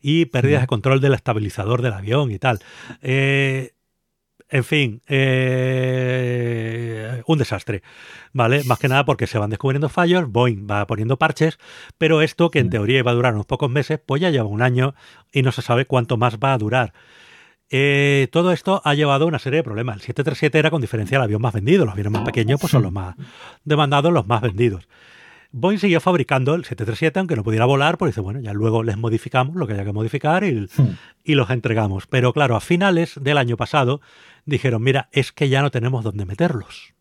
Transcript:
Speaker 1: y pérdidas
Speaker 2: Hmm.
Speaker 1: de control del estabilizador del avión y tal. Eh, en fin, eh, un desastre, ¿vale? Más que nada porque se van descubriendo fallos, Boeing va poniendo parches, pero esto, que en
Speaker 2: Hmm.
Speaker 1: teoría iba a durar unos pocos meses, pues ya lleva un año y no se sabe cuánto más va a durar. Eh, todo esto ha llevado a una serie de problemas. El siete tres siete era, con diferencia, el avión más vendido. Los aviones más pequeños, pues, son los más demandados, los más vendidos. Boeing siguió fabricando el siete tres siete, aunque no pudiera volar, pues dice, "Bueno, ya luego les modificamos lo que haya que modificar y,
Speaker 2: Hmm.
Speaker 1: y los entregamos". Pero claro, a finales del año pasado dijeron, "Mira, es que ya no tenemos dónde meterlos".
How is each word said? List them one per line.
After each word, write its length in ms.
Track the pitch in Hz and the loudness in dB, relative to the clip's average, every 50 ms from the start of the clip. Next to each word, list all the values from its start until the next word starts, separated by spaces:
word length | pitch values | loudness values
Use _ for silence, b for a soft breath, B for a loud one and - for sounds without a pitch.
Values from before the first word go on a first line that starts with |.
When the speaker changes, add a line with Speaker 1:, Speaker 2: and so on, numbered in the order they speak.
Speaker 1:
y 240 | - 139 151 165 165 | 0 2 2 2 2
pérdidas 360 | - - 127 117 - 147 139 | 0 0 0 2 2 4 2
Speaker 2:
Hmm. 20 | 127 | 2
Speaker 1:
de 40 | |
control 340 | 127 131 107 - 135 135 135 | 0 -2 -2 2 2 2 4
del 120 | 135 143 135 | 4 2 2
estabilizador 680 | 110 _ - 113 107 104 101 - - 95 104 123 123 | 2 _ -2 -2 -2 -2 -4 -6 -6 -2 -2 0 0
del 120 | 120 123 104 | 0 -2 -4
avión 380 | 98 95 107 120 143 147 123 | -4 -4 -2 0 0 0 -2
y 80 | 104 90 | -4 -2
tal. 200 | - 127 117 98 B B B B B B B B - | 0 0 0 -2 B B B B B B B B -4
Eh, 680 | 131 131 135 135 139 139 139 139 135 131 135 131 - _ _ _ _ _ _ _ _ _ _ _ _ _ _ - _ | -2 0 0 0 0 0 0 0 -2 -2 -6 -8 -12 _ _ _ _ _ _ _ _ _ _ _ _ _ _ -12 _
en 140 | - 135 117 | -2 -2 0
fin, 380 | - 160 151 139 120 104 117 _ | 2 0 0 0 0 -4 -10 _
eh, 2250 | - 143 135 135 135 127 127 131 127 127 127 127 131 131 127 127 127 127 127 127 127 127 127 127 123 123 123 120 120 120 113 110 113 113 117 120 117 113 110 110 110 123 123 - | -2 0 0 2 2 2 0 0 0 0 0 0 -2 -2 -2 -2 -2 -2 -2 -2 -2 -2 -2 -2 -2 -2 -2 -2 -4 -4 -4 -6 -6 -6 -8 -8 -8 -8 -10 -8 -8 -10 -8 -2
un 100 | - 160 | 0 0
desastre, 460 | 147 113 - 113 95 - - 107 95 B B B B B B B B B B B | 0 0 -2 -4 -8 -6 -6 -8 -8 B B B B B B B B B B B
¿vale? 300 | 131 117 113 131 143 135 | 0 2 2 2 0 2
Más 160 | 127 120 - | 2 2 2
que 80 | - | 2
nada 180 | 131 127 139 139 | 2 2 2 2
porque 220 | 151 139 - 120 | 2 0 0 -2
se 100 | - - | -2 -2
van 120 | 110 104 104 | -4 -2 -2
descubriendo 400 | 107 - - 135 131 143 156 143 | -4 -4 -2 -2 -2 0 -2 -2
fallos, 400 | - - 175 170 180 185 165 123 | 0 0 2 2 2 2 0 0
Boeing 360 | 98 120 123 123 110 98 104 101 | 2 2 2 2 0 -2 -6 -4
va 160 | 104 104 101 | -2 -4 -2
poniendo 300 | - 113 104 110 117 135 | -2 -4 -4 -2 -2 0
parches, 400 | - 160 160 143 - 160 160 - B B B B B B B B | 0 0 -2 0 0 0 -2 -2 B B B B B B B B
pero 240 | _ 160 156 160 151 | _ 2 2 4 4
esto, 280 | 156 147 - - 170 165 | 2 0 2 0 0 2
que 80 | - 147 | 4 2
en 80 | 123 | 2
Speaker 2:
Hmm. 40 | 92 | 2
Speaker 1:
teoría 280 | 90 110 101 107 131 131 | 0 0 0 2 2 2
iba 120 | 120 120 | 2 2
a 40 | 120 | 2
durar 180 | 120 120 127 110 | 2 2 2 0
unos 120 | 104 98 | 0 -2
pocos 240 | - 143 - 151 123 | -4 -4 -2 -2 -2
meses, 300 | 123 147 139 - 156 143 _ | -2 -2 -2 -2 -4 -6 _
pues 180 | - 135 143 | -4 -2 0
ya 80 | 180 180 | 0 0
lleva 160 | 151 131 113 | 0 0 -2
un 160 | 101 104 107 | -2 0 0
año 340 | 123 131 123 123 131 139 135 B B B B B B _ | 0 2 2 2 0 -2 -4 B B B B B B _
y 100 | - 139 | 0 0
no 100 | 127 131 | 0 2
se 100 | - - | 0 -2
sabe 240 | - - 120 120 127 | -2 0 0 0 2
cuánto 320 | _ 139 127 120 - 131 | _ 0 0 0 0 0
más 200 | 110 120 123 110 107 | 0 0 0 0 0
va 140 | 123 135 135 | 0 0 0
a 40 | |
durar. 360 | 123 104 107 120 127 120 104 B B B B B B B B B B B B B B _ _ | 0 0 0 0 0 0 -2 B B B B B B B B B B B B B B _ _
Eh, 560 | - 131 139 143 139 139 143 143 143 139 135 - | 0 2 2 2 2 2 2 2 4 2 0 2
todo 200 | - 160 175 180 | 0 0 2 2
esto 300 | 175 - - 190 190 196 - | 0 0 0 -2 -2 0 2
ha 80 | 151 143 | 0 2
llevado 320 | 147 147 143 139 139 156 | 2 2 2 2 2 2
a 20 | |
una 120 | 170 160 131 | 0 0 -4
serie 180 | - 139 127 | -4 -2 -2
de 60 | 160 139 | -2 -2
problemas. 320 | 117 104 107 123 123 104 | -4 -6 -6 -6 -6 -8
El 40 | 101 - | -10 -10
siete 200 | - - - 135 | -8 -6 -4 -4
tres 140 | 160 135 | -4 -2
siete 220 | - - 147 127 156 | 0 -2 2 2 2
era, 100 | 151 156 | 2 2
con 120 | 160 156 | 0 -2
diferencia, 360 | 131 - - 110 104 95 135 | -4 -2 -4 -4 -2 0 0
el 60 | 135 127 | 0 0
avión 180 | 101 107 110 | 0 0 0
más 120 | 117 120 107 | -2 -2 -2
vendido. 320 | 107 95 123 180 202 156 | -2 2 2 4 4 4
Los 80 | 107 92 | 0 -2
aviones 200 | 104 101 104 107 | -4 -4 -2 -2
más 100 | 110 110 | -2 -2
pequeños, 360 | - - 127 110 110 135 143 | -2 -2 0 0 0 0 0
pues, 120 | - 170 | 0 2
son 120 | - 131 104 | 2 2 2
los 80 | 92 | 0
más 240 | 90 98 92 90 92 B B B B B B B B B _ | -4 -8 -8 -10 -12 B B B B B B B B B _
demandados, 500 | 147 151 147 151 139 143 143 143 170 175 | 0 2 2 4 4 2 2 4 4 2
los 140 | 147 95 | 2 2
más 140 | 104 120 110 | 2 0 2
vendidos. 460 | 107 120 90 92 123 113 98 90 - B B B B B B B B B B B B B | 2 -2 0 0 0 0 0 -4 -12 B B B B B B B B B B B B B
Boeing 280 | - 120 123 185 214 190 | -8 -2 0 0 0 2
siguió 200 | 202 202 170 156 | 2 2 2 2
fabricando 520 | - 185 180 160 127 - 143 131 131 135 156 | 2 2 2 2 2 2 0 2 2 0 -2
el 120 | 175 - | -2 -4
siete 200 | - - - 110 | -10 -8 -6 -4
tres 140 | 107 110 - | -6 -4 0
siete, 180 | 160 156 - | -2 0 0
aunque 180 | 185 190 165 160 | -2 -2 -2 -2
no 80 | 113 95 | -2 0
pudiera 220 | 113 110 110 117 | 0 2 2 4
volar, 320 | 127 139 135 143 156 175 | 4 4 2 2 0 0
pues 140 | - 185 147 | 0 -2 -2
dice, 100 | - 113 | -2 -4
"Bueno, 180 | 95 98 104 139 | -6 -6 -6 -8
ya 120 | 123 107 101 | -8 -6 -4
luego 300 | 101 110 113 110 113 110 | 0 0 2 2 2 0
les 140 | 117 101 | 0 -4
modificamos 580 | 104 113 113 113 113 - - - 127 131 139 165 | -2 -2 -2 -2 -2 -4 0 0 0 0 0 -2
lo 100 | 180 156 | -4 -4
que 80 | 104 110 | -4 -4
haya 120 | 98 98 | -4 -4
que 80 | 104 101 | -4 -4
modificar 500 | 107 110 113 - 135 - 151 165 185 208 | -4 -4 -4 -4 -2 0 0 0 2 0
y, 240 | 190 131 110 101 - - | 0 -2 -2 -4 -4 0
Speaker 2:
Hmm. 200 | - 135 104 90 B B B B _ _ | 2 2 2 0 B B B B _ _
Speaker 1:
y 120 | - 151 | 0 2
los 140 | 139 120 92 | 2 2 0
entregamos". 580 | 127 120 - 120 110 113 110 101 95 95 - | -2 -2 -2 0 0 0 0 0 -2 -6 -6
Pero 260 | _ - 127 120 123 117 | _ 0 2 2 2 2
claro, 220 | 151 143 127 117 | 2 2 2 2
a 60 | 104 | 0
finales 520 | - - 175 175 196 196 180 165 170 156 - 143 | 0 0 0 2 4 2 2 2 0 -2 -6 -4
del 160 | 135 135 147 | -2 0 2
año 180 | 143 127 120 117 | 2 2 0 0
pasado 440 | 107 120 - - 151 131 120 135 147 B B B B B B B B B | -2 -2 0 0 2 2 2 0 -2 B B B B B B B B B
dijeron, 380 | 151 147 135 - 131 117 107 117 | -4 -4 0 0 0 0 2 2
"Mira, 260 | 135 135 139 - _ - | 2 2 0 -2 _ 0
es 180 | 143 131 - | 0 0 0
que 160 | _ - 151 135 | _ -2 0 2
ya 120 | 131 135 | 2 2
no 100 | 143 143 | 0 0
tenemos 320 | - 123 113 127 131 120 110 | -2 -2 -2 -2 -2 -2 -4
dónde 220 | 110 98 104 98 | -4 -4 -4 -8
meterlos". 680 | 90 98 - 165 175 143 107 - - - - - - _ _ | -8 -2 0 0 0 0 -4 -8 -12 -20 -20 -20 -20 _ _